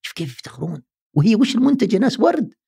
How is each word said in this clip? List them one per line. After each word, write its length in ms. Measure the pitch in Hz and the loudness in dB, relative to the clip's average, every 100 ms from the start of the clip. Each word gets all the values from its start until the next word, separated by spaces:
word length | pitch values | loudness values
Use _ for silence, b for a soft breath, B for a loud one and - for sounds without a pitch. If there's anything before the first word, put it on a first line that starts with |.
شوف 100 | - | -16
كيف 200 | - 156 | -10 -10
يفتخرون. 500 | 123 - 131 160 147 _ _ _ 147 | -10 -20 -10 -8 -10 _ _ _ 0
وهي 180 | 170 | 2
وش 200 | 220 262 | 4 2
المنتج 380 | 233 269 285 208 | 2 2 2 0
يا 60 | 233 | 2
ناس؟ 220 | 254 - | 0 2
ورد. 340 | 349 339 202 _ | 0 2 -4 _